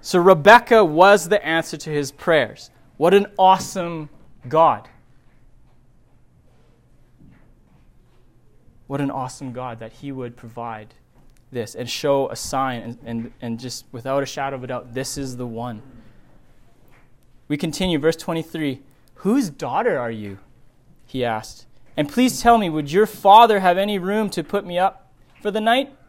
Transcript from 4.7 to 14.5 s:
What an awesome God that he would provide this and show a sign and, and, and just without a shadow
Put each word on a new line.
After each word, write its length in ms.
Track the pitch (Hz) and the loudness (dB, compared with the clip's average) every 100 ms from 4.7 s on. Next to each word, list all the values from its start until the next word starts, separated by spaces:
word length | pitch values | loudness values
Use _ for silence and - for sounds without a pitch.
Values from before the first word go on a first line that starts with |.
| 110 - - _ - _ _ _ _ _ _ _ _ _ _ _ _ _ _ _ _ _ _ _ _ - _ _ _ _ _ _ _ _ _ _ _ _ _ _ _ _ | 2 -8 -20 _ -20 _ _ _ _ _ _ _ _ _ _ _ _ _ _ _ _ _ _ _ _ -20 _ _ _ _ _ _ _ _ _ _ _ _ _ _ _ _
What 160 | 139 | -6
an 80 | 139 | -4
awesome 420 | - 127 - 135 | -6 -10 -12 -14
God 280 | 123 127 117 | -12 -12 -12
that 120 | 113 | -16
he 180 | - 143 | -16 -14
would 280 | 135 123 120 | -12 -12 -14
provide 560 | 117 117 117 110 107 _ _ _ - _ _ | -18 -12 -12 -12 -16 _ _ _ -20 _ _
this 220 | 127 107 | -10 -10
and 140 | - 120 | -10 -10
show 420 | - 147 139 135 | -4 0 0 0
a 60 | 117 | -6
sign 440 | - 139 135 120 | -8 -4 -4 -6
and, 180 | 110 117 | -12 -16
and, 280 | 117 117 113 - | -10 -10 -10 -12
and 180 | 120 113 | -10 -10
just 240 | 127 - - | -10 -14 -16
without 300 | 123 127 139 | -14 -6 -4
a 40 | 139 | -4
shadow 300 | - 139 | -8 -8